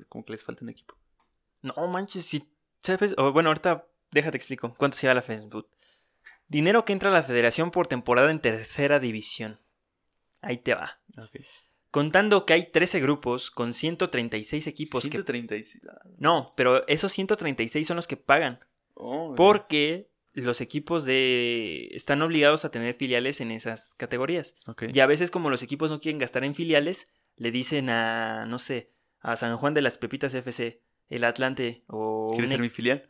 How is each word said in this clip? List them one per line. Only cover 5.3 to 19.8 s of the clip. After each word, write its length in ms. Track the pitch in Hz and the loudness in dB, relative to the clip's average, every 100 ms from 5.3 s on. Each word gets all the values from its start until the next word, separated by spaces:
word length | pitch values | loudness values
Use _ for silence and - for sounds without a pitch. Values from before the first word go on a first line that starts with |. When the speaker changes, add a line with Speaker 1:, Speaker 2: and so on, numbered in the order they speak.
| 107 107 107 - _ _ _ _ _ - - _ | -8 -10 -14 -14 _ _ _ _ _ -20 -20 _
Speaker 2:
Dinero 360 | 147 165 226 | 0 4 4
que 100 | 226 | 2
entra 180 | 190 196 | 0 2
a 20 | |
la 80 | 180 | 2
federación 480 | 143 120 117 135 170 | 4 4 4 2 0
por 160 | 180 170 | 0 -2
temporada 460 | 127 120 123 143 | -2 2 4 4
en 80 | 156 | 4
tercera 580 | 120 110 113 - 143 147 | 0 -2 -4 -2 2 2
división. 600 | 127 110 - - 110 107 _ _ _ _ _ _ _ _ | 2 -4 -6 -6 -8 -12 _ _ _ _ _ _ _ _
Ahí 160 | - 123 | -8 -4
te 160 | 127 | -2
va. 260 | - - - _ - | -2 -4 -14 _ -20
Speaker 1:
Ok. 240 | 110 - - - _ _ _ | -18 -20 -20 -20 _ _ _
Speaker 2:
Contando 520 | 143 151 185 214 202 175 | -2 2 4 4 4 6
que 80 | |
hay 180 | 165 - | 2 4
trece 280 | 160 175 180 | 2 2 2
grupos 520 | 135 147 123 127 - | 2 0 -2 -4 -4
con 200 | - 120 | -6 -4
ciento 360 | 117 156 170 180 | -4 -4 -2 -2
treinta 260 | 127 117 110 | -2 -2 -4
y 60 | |
seis 220 | 107 151 147 | -4 -6 -6
equipos 380 | - 156 127 | -8 -6 -4
que 60 | 123 | -4
Speaker 1:
Ciento 140 | 113 - | -4 -6
treinta 300 | 120 117 107 | -6 -6 -8
y 80 | |
seis, 180 | - - - | -10 -20 -20
ah. 120 | - - - | -20 -20 -2
Speaker 2:
No, 360 | 147 165 - - | 2 2 0 0
pero 300 | 127 131 - | 4 4 4
esos 240 | 147 196 | 0 0
ciento 240 | - 190 214 | -2 -2 2
treinta 260 | 165 127 | 2 2
y 80 | 117 | -2
seis 160 | 151 156 | -2 -2
son 100 | 170 | -4
los 100 | - | -6
que 100 | 135 | -6
pagan. 420 | - 143 147 120 _ _ _ - | 4 4 4 -4 _ _ _ -18
Speaker 1:
Oh, 340 | - 143 165 | -8 -8 -4
ya. 40 | 131 | 6
Speaker 2:
Porque 760 | 190 208 - 151 | 8 8 2 0